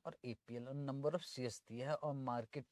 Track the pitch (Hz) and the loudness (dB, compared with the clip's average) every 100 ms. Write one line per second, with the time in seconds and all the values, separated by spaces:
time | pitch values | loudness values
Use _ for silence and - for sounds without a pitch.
0 | - - 127 113 - 120 123 143 139 139 | -4 -6 -4 -6 -4 -6 -4 -2 0 2
1 | 143 170 - - 123 - - 113 131 151 | 4 2 0 0 0 0 -6 -4 0 2
2 | 151 139 131 120 117 147 123 | 2 0 2 0 0 -4 -6